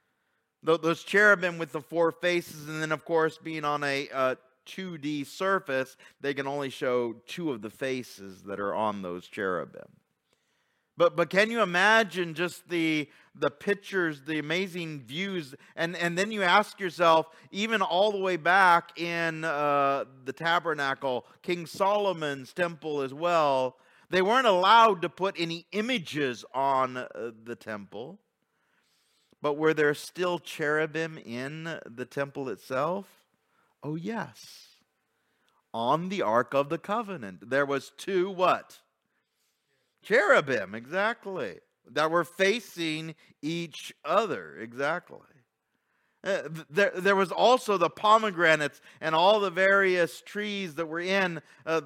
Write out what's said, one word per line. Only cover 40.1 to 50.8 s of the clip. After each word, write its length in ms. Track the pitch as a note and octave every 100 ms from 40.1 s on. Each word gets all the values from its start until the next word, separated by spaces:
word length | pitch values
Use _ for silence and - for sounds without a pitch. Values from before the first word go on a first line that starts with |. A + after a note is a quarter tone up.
| A3+ D4+ A3+ C#3 A#2 F#2+ A2
exactly, 840 | B2 F#3 G#3 A3+ G3+ F#3 G#2+ - _ _ -
that 200 | C3 D#3+
were 140 | E3+
facing 920 | E3 - F#3+ A#3 - F3 E3 D#3 D#3+ D3+ _ _
each 520 | D3 E3+ E3+ - - - D3+
other, 520 | F#3+ G#3+ A2+ D#2+ C#2+
exactly. 640 | A#2 A#2+ C#3+ E3+ - G#1+ - C3 _ _ _ _ _ _ _ _
Uh, 200 | F#3 F#3
th-, 220 | C#3 D#3+ C#3+
there, 220 | D#3 G3+ F3+
there 200 | F#3+ G3
was 160 | F3+
also 440 | E3+ G#3 B3+ - F#3+
the 120 | E3
pomegranates 920 | - G#3+ A3 G#3+ E3+ E3 D#3 C#3+ - - -
and 120 | D#3+
all 280 | D#3+ F#3 G#3+
the 80 | G3
various 720 | E3+ F#3+ G3 F#3+ F3+ E3 -
trees 540 | - G#3 G#3 G3+ F#3
that 100 | C#3+